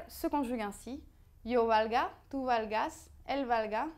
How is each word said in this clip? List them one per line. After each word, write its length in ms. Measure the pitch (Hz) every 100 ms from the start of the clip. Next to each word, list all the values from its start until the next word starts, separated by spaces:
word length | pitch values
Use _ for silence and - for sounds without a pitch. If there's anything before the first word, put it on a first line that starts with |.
| -
se 180 | - 330
conjugue 340 | 294 247 247
ainsi. 420 | 208 196 - 277 - - - - 226
Yo 180 | 247
valga, 460 | 226 220 220 233 349 - -
tú 160 | 277
valgas, 640 | 254 233 220 214 311 - - - -
él 200 | 269 254
valga, 400 | 233 214 214 302